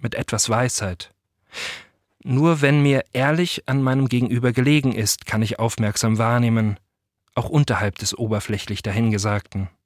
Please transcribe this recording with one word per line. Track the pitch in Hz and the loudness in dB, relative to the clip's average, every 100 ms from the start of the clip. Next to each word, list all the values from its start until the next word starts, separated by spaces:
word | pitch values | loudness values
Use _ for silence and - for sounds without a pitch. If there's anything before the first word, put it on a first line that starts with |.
mit | 117 | -8
etwas | - - 107 - | -6 -4 -2 0
Weisheit. | 113 127 - 98 90 - _ _ _ _ - - - - _ _ _ | 2 0 -2 -6 -8 -14 _ _ _ _ -12 -12 -12 -18 _ _ _
Nur | - 131 165 160 | -2 2 2 4
wenn | 139 147 | 4 4
mir | 143 135 - | 4 2 0
ehrlich | 123 139 160 175 - - | -2 0 0 -2 -4 -2
an | 135 | 0
meinem | 131 131 131 | 2 2 2
Gegenüber | 123 120 120 123 | 0 0 0 0
gelegen | 120 131 151 135 | 2 2 4 2
ist, | 101 110 - - | 0 -2 -4 -4
kann | 110 | -2
ich | 110 - | -2 0
aufmerksam | 113 - 107 - 113 110 | -2 0 -2 0 0 2
wahrnehmen, | 117 120 117 113 107 101 _ _ _ _ _ | 2 2 2 2 0 -2 _ _ _ _ _
auch | - - | -6 0
unterhalb | 147 143 117 104 - | 2 2 0 -2 -4
des | 104 - | -6 -4
oberflächlich | 110 107 - 104 - 101 | -2 -2 -2 -6 -4 -6
Dahingesagten. | 107 101 113 104 104 104 - 98 95 _ | -4 0 0 0 0 -2 -4 -8 -8 _